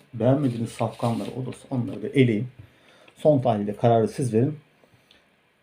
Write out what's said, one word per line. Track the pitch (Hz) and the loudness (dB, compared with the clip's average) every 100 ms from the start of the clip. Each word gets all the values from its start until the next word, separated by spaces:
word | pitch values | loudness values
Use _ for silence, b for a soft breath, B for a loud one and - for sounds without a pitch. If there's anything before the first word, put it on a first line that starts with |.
| _ | _
beğenmediğiniz | 113 117 139 135 117 117 | -2 2 2 0 -4 -8
safkanları, | - 113 - 117 110 101 - | -4 -6 -2 -4 -4 -6 -8
o | 127 | -10
da | - - | -14 -6
onları | 127 98 101 | -6 -4 -8
da | 104 | -2
eleyin. | 143 123 107 127 - b b b b b _ | 2 4 2 -4 -12 b b b b b _
Son | 160 139 | 2 4
tahlilde | 123 107 104 101 | 2 0 -4 0
kararı | 120 117 104 | 4 4 2
siz | - - | -2 0
verin. | 107 143 151 _ _ _ b b b b _ _ _ | 2 2 -2 _ _ _ b b b b _ _ _